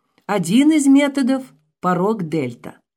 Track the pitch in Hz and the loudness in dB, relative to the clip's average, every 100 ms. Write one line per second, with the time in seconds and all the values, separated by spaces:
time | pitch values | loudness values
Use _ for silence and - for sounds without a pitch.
0 | _ _ - 202 165 233 294 311 277 277 | _ _ -6 -4 0 2 4 2 4 4
1 | 285 277 262 269 - _ _ _ 180 175 | 2 0 -2 -2 -6 _ _ _ -4 -2
2 | 196 220 160 160 127 113 - - _ | -2 -4 -6 -6 -6 -10 -18 -20 _